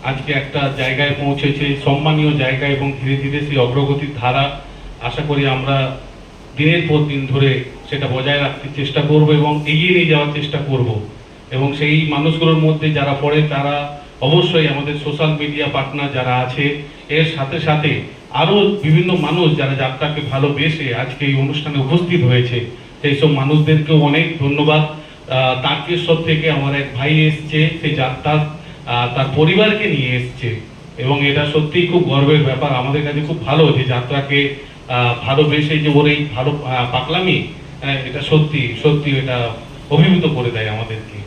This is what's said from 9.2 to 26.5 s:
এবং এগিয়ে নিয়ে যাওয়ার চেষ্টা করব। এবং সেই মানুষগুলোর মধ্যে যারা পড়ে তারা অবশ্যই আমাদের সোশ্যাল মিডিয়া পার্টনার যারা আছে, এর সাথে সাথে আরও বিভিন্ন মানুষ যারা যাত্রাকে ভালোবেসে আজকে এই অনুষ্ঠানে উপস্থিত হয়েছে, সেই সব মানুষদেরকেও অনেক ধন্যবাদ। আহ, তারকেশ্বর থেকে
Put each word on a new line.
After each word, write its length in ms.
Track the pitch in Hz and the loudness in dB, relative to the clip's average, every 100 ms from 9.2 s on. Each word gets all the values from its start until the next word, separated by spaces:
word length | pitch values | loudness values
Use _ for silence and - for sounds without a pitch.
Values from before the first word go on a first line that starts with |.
| 151 | 6
এবং 320 | 151 147 151 147 | 4 4 0 0
এগিয়ে 240 | 156 180 | 2 4
নিয়ে 140 | 180 160 | 4 4
যাওয়ার 280 | 151 147 | 2 2
চেষ্টা 240 | 151 143 147 | -4 -4 -4
করব। 420 | 139 131 110 107 101 - - - - | -2 0 0 -2 -6 -14 -20 -20 -8
এবং 240 | 131 139 139 | -2 -2 0
সেই 320 | 151 156 156 | 2 2 2
মানুষগুলোর 500 | 143 160 160 165 160 | 0 0 2 2 4
মধ্যে 340 | 156 151 156 | 4 2 0
যারা 240 | 147 139 135 | 0 0 0
পড়ে 200 | 147 151 151 | 2 2 2
তারা 500 | 139 143 143 147 - - - | 0 -2 -2 -4 -10 -16 -4
অবশ্যই 460 | 131 170 180 165 151 | 2 4 4 2 2
আমাদের 280 | 143 143 147 | 0 -4 -6
সোশ্যাল 260 | 151 147 156 | -6 -2 0
মিডিয়া 380 | 156 147 143 147 | 0 -4 -4 -4
পার্টনার 400 | 135 135 143 143 | -2 -4 -4 -4
যারা 220 | 127 127 127 | -4 -2 -2
আছে, 460 | 127 - 143 147 - - - | -2 -2 -2 -2 -10 -16 -4
এর 160 | 147 156 160 | 0 0 -2
সাথে 240 | 135 165 | -4 -4
সাথে 420 | 156 151 151 107 - - - | 0 0 2 -2 -6 -14 -8
আরও 240 | 131 170 202 202 202 | -2 2 4 4 2
বিভিন্ন 340 | 151 160 180 165 | 4 4 4 0
মানুষ 400 | 147 165 165 147 | 0 2 2 2
যারা 180 | 135 135 | 0 -2
যাত্রাকে 460 | 131 - 147 147 - | -4 -2 -4 -4 -4
ভালোবেসে 640 | 135 143 139 160 156 135 113 | 0 0 0 -2 -2 -4 -4
আজকে 300 | 127 - 143 | -6 -4 -2
এই 100 | 135 | 0
অনুষ্ঠানে 440 | 139 156 156 143 | 0 -2 -4 -2
উপস্থিত 440 | 131 170 175 175 | 0 0 2 2
হয়েছে, 420 | 123 123 123 120 - - - - | 2 2 2 -2 -6 -12 -18 -6
সেই 140 | 147 139 | -2 2
সব 120 | 156 | 2
মানুষদেরকেও 760 | 139 135 151 151 156 - 160 | 2 2 2 4 2 4 4
অনেক 380 | 139 156 165 - | 4 2 0 -2
ধন্যবাদ। 420 | 139 147 151 156 | -2 0 2 2
আহ, 800 | 156 - - - - 131 131 127 | 0 -4 -16 -20 -4 0 0 0
তারকেশ্বর 540 | 139 147 - 175 175 160 | -2 -4 -4 -4 0 0
থেকে 360 | 165 156 156 | 2 0 2